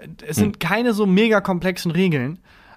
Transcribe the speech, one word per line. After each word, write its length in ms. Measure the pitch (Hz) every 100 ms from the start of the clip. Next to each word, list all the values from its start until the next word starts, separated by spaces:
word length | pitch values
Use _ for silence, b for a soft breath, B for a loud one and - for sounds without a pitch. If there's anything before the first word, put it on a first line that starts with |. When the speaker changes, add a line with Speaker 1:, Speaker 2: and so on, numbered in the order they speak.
| 151 165 -
Speaker 1:
es 100 | 156
sind 180 | 202
Speaker 2:
Hm. 40 | -
Speaker 1:
keine 340 | 165 214 247
so 120 | 208 202
mega 340 | 185 226 208
komplexen 500 | 196 175 185 180 175
Regeln, 480 | 160 190 147 123 170 b b b